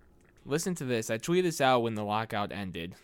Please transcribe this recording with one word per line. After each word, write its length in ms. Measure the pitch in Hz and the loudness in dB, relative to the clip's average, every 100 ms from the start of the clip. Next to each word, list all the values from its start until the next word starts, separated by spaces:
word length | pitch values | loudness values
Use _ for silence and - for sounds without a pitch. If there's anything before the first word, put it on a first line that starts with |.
| _ _ _ _ 123 | _ _ _ _ -4
Listen 300 | 151 185 175 | -2 -2 -4
to 100 | 131 | -2
this. 240 | 117 110 | -2 0
I 80 | 113 | -2
tweeted 260 | - 180 | 2 2
this 180 | 180 156 | 2 4
out 200 | 131 127 | 4 6
when 140 | 117 107 | 4 0
the 80 | |
lockout 480 | 104 104 113 107 104 | 0 -2 -2 -2 -4
ended. 440 | 92 95 85 85 - | -4 -6 -6 -8 -10